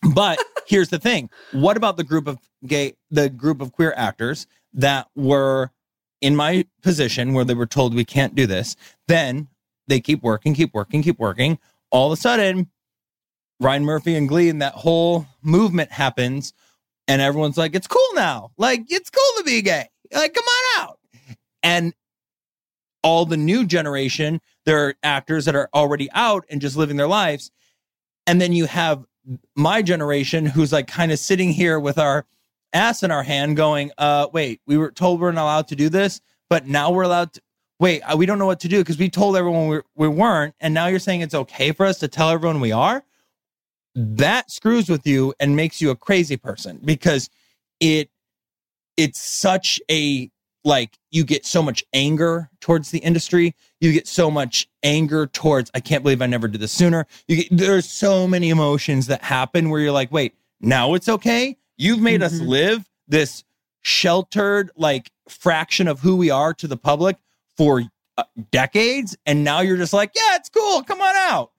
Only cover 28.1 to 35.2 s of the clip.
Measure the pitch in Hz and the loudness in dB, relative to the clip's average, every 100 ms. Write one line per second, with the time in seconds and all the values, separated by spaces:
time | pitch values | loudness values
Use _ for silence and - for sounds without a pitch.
28.1 | _ - 175 180 175 160 160 165 147 131 | _ 0 2 4 2 0 0 -2 -2 -6
29.1 | _ 131 127 _ - 151 214 190 175 147 | _ -16 -16 _ -2 0 2 0 -2 0
30.1 | 143 135 165 156 139 151 151 135 - 170 | -2 -2 -2 0 0 2 0 -2 -4 -2
31.1 | 151 - 190 185 147 175 160 143 143 151 | -2 -2 0 0 0 0 0 -2 0 0
32.1 | 139 - _ _ _ _ 165 220 233 185 | 0 -4 _ _ _ _ 0 0 0 -2
33.1 | 151 127 143 147 151 156 151 143 - 147 | -2 -2 -2 0 0 2 0 -4 -2 0
34.1 | 147 143 165 143 113 - 147 156 - 180 | 2 0 -2 -4 -6 -2 0 0 0 0
35.1 | 175 | 2